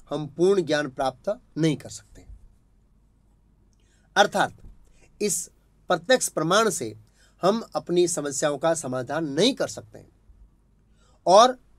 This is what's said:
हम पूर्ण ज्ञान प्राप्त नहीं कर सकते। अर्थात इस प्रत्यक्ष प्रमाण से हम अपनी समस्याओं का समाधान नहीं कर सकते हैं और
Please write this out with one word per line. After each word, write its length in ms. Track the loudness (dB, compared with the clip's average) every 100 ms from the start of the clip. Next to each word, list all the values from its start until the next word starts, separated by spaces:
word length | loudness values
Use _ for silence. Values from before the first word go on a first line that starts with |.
| -10
हम 180 | -8 -8
पूर्ण 340 | 0 2 2
ज्ञान 280 | 0 -2 -4
प्राप्त 520 | -4 -4 -4 -8 -10 _ -4
नहीं 200 | -2 -2
कर 120 | -10
सकते। 360 | -18 -20 -20 -20 -20 -20 _ _ _ _ _ _ _ _ _ _ _ _ _ _ _ _ 2
अर्थात 420 | 4 2 -2 -4 -20 -20 -20 _ _ -6
इस 300 | -4 -4 -10 _ _ _ -4
प्रत्यक्ष 400 | -4 2 0 0
प्रमाण 420 | -4 2 2 2
से 280 | -2 -10 -12 -20 _ _ -2
हम 280 | 0 0 -4 -8
अपनी 320 | -2 0 0
समस्याओं 500 | -2 -6 -4 -4 -2
का 160 | -2
समाधान 520 | -2 -4 -6 -6 -6 -4
नहीं 280 | 0 0
कर 140 | 0 -8
सकते 320 | -8 -18 -20
हैं 120 | -20 _ _ -20 -20 _ _ _ _ _ _ _ 6
और 340 | 8 8 4 _